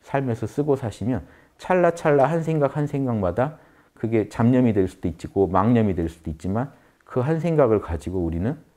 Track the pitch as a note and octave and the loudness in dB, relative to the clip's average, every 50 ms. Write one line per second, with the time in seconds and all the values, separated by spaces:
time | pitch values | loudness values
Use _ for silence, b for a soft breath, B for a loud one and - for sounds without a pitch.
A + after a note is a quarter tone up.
0 | _ - - C#3 C3+ B2+ A2+ A2+ - C3+ - - C#3+ D3 C#3 C3 B2+ A2 - - | _ -4 -4 -4 -2 -2 -4 -4 -6 -6 -4 -4 0 0 0 -2 -2 -8 -8 -4
1 | G2 A#2 C3 F#2+ D#2 B B B B B B _ - - F#3 F#3 F3 E3+ E3+ - | -4 -4 -4 -4 -6 B B B B B B _ -4 -2 0 2 2 2 0 0
2 | - D#3+ D3 C#3+ C3 C#3 E3+ E3 D#3+ D#3+ D#3+ D#3 C#3+ C3 - D#3 D3 C#3+ - C#3 | 0 2 4 4 4 4 2 -2 -2 -2 0 0 0 0 0 -2 -4 -2 -2 -2
3 | C#3 B2+ A#2 G#2+ F#2+ F2 F2 G#2+ B2+ D3+ D#3 b b b b b b b b - | -2 -2 0 0 0 0 0 0 -2 -2 -4 b b b b b b b b -8
4 | - A2+ A2+ A2 G2+ G2+ - - B2+ A#2+ C3 B2+ B2+ A#2 G2+ G2+ F#2 F2+ - _ | -4 0 0 0 0 0 -2 2 2 4 4 4 4 4 2 2 0 0 -2 _
5 | - F2+ D#2 - - D#2+ _ G2 G2 F2 F2+ F2+ G2 A#2 B2 A#2 A2 G2+ F2+ F2 | -6 -6 -6 -6 -14 -4 _ 0 0 4 4 2 4 4 4 4 2 2 0 -2
6 | E2+ D#2+ - - _ E2 D#2 D2+ - F2+ G2 A2+ C3+ D3+ b b b b b b | -4 -6 -6 -10 _ -10 -10 -8 -6 -4 -4 -4 -4 -6 b b b b b b
7 | b - - C3 B2 D3 E3 D#3+ D3+ E3+ E3 D3+ C#3 A2+ A2 G2+ - - E2 D#2 | b -6 -4 -4 -2 -2 -2 -2 -2 0 2 2 4 4 2 0 0 -4 -8 -8
8 | - E2+ F2+ F#2+ E2+ E2 E2 E2 F#2 A#2+ D#3+ - _ _ _ | -6 -6 -4 -4 -4 -2 -4 -4 -4 -4 -6 -8 _ _ _